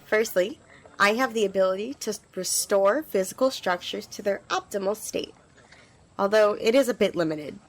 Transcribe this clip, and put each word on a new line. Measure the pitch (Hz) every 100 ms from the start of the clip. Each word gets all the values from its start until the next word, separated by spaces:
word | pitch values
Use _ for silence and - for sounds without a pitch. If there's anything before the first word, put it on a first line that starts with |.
Firstly, | - 214 226 - 185 302 - - - -
I | 202
have | 220 262
the | 226
ability | 196 190 190 190 220 285
to | - 202 _
restore | - 180 - - 202 196 240
physical | 311 202 190 - 262
structures | 262 - 180 - 196 208
to | -
their | 202 202 -
optimal | 370 - 208 190 208
state, | - - - - _ - - - - _ _ -
although | 196 214 208 208
it | 220
is | 247 247
a |
bit | 220 196 165
limited. | 165 151 147 135